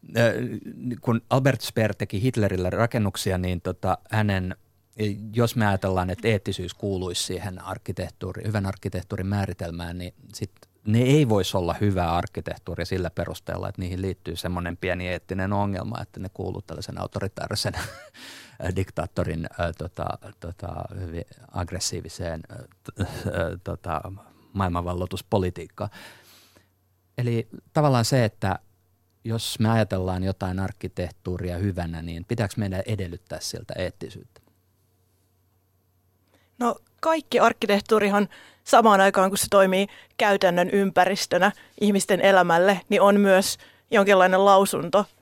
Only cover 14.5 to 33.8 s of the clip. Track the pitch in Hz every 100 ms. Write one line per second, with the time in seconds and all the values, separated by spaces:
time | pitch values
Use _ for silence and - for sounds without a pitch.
14.5 | 90 87 85 92 87 90 87 _ 92 95
15.5 | 101 101 95 - 113 - 92 92 - 95
16.5 | 95 - 80 - 90 92 101 95 - -
17.5 | 101 104 90 - - 605 - - - -
18.5 | - 90 92 95 - 82 - 87 82 82
19.5 | - 85 82 80 - - - 104 - 85
20.5 | 87 90 87 90 92 92 82 - - -
21.5 | - 87 87 - 90 90 - 87 80 -
22.5 | - - _ - - 95 - - 90 85
23.5 | 87 - 87 - 78 - 95 - _ _
24.5 | 101 95 87 87 90 90 95 - 107 90
25.5 | 90 85 - 104 - - - _ - _
26.5 | _ _ _ _ _ _ - 120 117 113
27.5 | - _ - 147 127 113 123 110 - 98
28.5 | 92 _ _ _ _ _ _ 113 117 -
29.5 | - 110 113 101 95 92 90 92 95 95
30.5 | 92 95 - 95 - 87 - - 90 90
31.5 | 87 101 90 85 82 82 85 - 120 104
32.5 | - 101 92 98 107 90 90 _ 80 -
33.5 | 85 - -